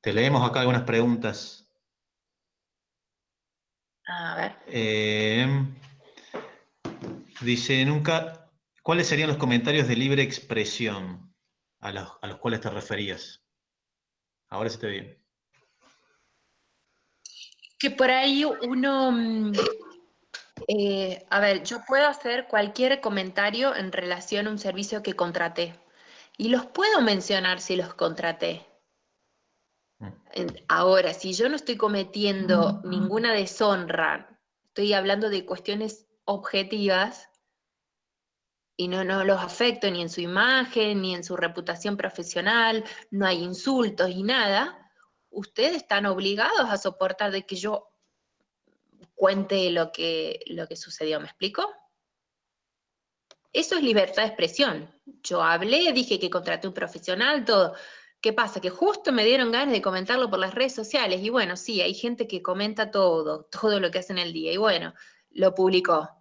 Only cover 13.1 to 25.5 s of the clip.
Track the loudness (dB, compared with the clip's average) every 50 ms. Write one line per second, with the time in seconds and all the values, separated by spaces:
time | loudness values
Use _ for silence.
13.1 | -8 -10 -12 -18 -18 _ _ _ _ _ _ _ _ _ _ _ _ _ _ _
14.1 | _ _ _ _ _ _ _ _ -8 -4 -4 -4 -6 -6 -8 -8 -8 -8 -10 -14
15.1 | -20 _ _ _ _ _ _ _ _ _ _ _ _ _ _ _ _ _ _ _
16.1 | _ _ _ _ _ _ _ _ _ _ _ _ _ _ _ _ _ _ _ _
17.1 | _ _ _ -20 -20 -20 -20 -20 _ _ -20 -20 _ _ -4 -4 2 2 4 4
18.1 | 4 4 4 2 2 2 2 0 -2 -4 -4 -2 0 0 2 2 2 2 2 2
19.1 | 2 2 0 0 0 0 0 0 0 0 0 0 -2 -6 -12 -20 -20 -20 _ _
20.1 | _ _ _ _ -18 -18 -18 _ _ -4 -2 0 0 2 0 0 0 -2 -2 -4
21.1 | -6 -10 -6 _ 0 2 4 4 2 2 -2 -6 -8 -8 -4 0 2 4 4 4
22.1 | 2 0 -4 -4 -4 -4 -4 0 0 0 0 0 0 0 2 2 2 0 0 -2
23.1 | -2 -2 -4 -4 -2 0 0 0 0 0 0 0 0 0 -4 -4 -4 -4 -4 -4
24.1 | -4 -6 -4 -4 -2 -2 -2 -2 -4 -4 -6 -6 -6 -4 -6 -6 -6 -6 -4 -6
25.1 | -2 -2 -2 -2 0 -2 -4 -2